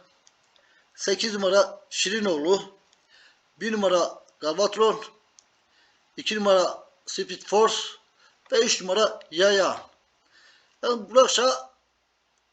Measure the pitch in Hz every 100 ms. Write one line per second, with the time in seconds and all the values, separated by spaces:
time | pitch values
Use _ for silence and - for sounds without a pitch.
0 | _ _ _ _ _ _ _ _ _ -
1 | - 196 226 208 190 196 - - - -
2 | 185 220 202 151 160 190 - _ _ _
3 | _ _ _ _ _ - 214 220 190 180
4 | - - _ _ 151 165 202 202 220 165
5 | - _ _ _ _ _ _ _ _ _
6 | _ - 180 214 202 185 170 - - _
7 | - - 190 180 - 202 220 - - -
8 | _ _ _ _ - 226 240 - 185 196
9 | 214 - - 156 202 196 156 - - _
10 | _ _ _ _ _ _ _ - 233 240
11 | 190 247 247 - 254 262 - _ _ _
12 | _ _ _ _ _